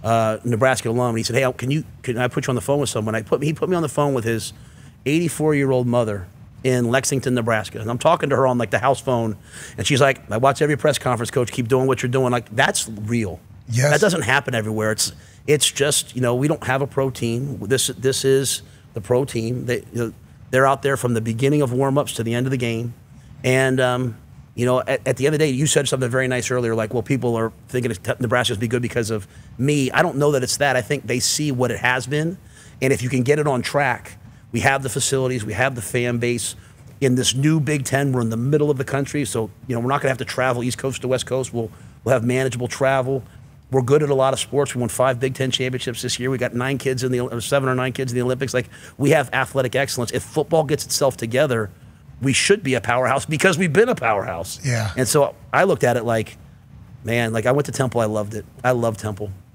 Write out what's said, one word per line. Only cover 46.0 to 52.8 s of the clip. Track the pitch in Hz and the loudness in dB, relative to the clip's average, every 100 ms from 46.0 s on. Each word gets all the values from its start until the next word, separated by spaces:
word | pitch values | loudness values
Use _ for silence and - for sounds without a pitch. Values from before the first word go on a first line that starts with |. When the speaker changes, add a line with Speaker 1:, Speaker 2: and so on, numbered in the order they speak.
Speaker 1:
this | 120 - | -6 -4
year. | 127 | -2
We | 131 | -2
got | 120 | -2
nine | 120 131 139 | -2 -2 -2
kids | 135 127 | -2 -2
in | 131 | -2
the, | 123 | -2
or | 123 117 | -2 -6
seven | - 139 131 | 0 0 2
or | |
nine | 127 131 | 0 -2
kids | 127 131 | -4 -4
in | 123 | -2
the | |
Olympics. | 123 127 135 | -2 -2 -2
Like, | 123 - - - - | -2 -4 -14 -20 -2
we | 139 | 2
have | 156 123 | 2 2
athletic | 127 127 135 127 | -2 -2 -2 0
excellence. | 127 139 - 120 | 0 -2 -4 -4
If | - | -4
football | - 156 143 165 | -4 -4 0 0
gets | 143 147 - | 2 -2 -2
itself | - 139 - | 0 0 0
together, | 113 123 151 117 101 - - - - - | -2 0 2 0 -4 -10 -20 -20 -20 -4
we | 135 | 0
should | - - 208 | 0 2 2
be | 143 | 2
a | 123 | -2